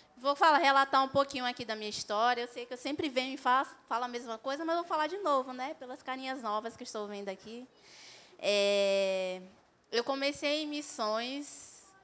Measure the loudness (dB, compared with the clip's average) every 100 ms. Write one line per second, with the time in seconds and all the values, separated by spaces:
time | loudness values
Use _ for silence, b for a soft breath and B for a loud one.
0 | B -4 -2 6 6 8 6 6 6 4
1 | 4 2 2 0 -4 -4 -6 -6 -6 -6
2 | -2 2 2 2 -2 -10 -12 -8 -6 -2
3 | -2 -2 -2 -2 2 2 2 -6 -6 -4
4 | -2 -6 -8 -6 -4 -4 0 -2 0 0
5 | 0 0 2 2 0 -6 -8 -8 -12 -10
6 | -8 -6 -6 -4 -2 -2 -4 -8 -8 -6
7 | -6 -6 -8 -10 -12 -14 -16 B B B
8 | B B B -4 2 4 4 4 4 4
9 | 2 0 -2 -6 -10 -20 _ _ _ -2
10 | 0 0 -2 0 -2 -2 -2 -6 -6 -4
11 | -2 -2 -2 -6 -8 -12 -14 -18 -20 -20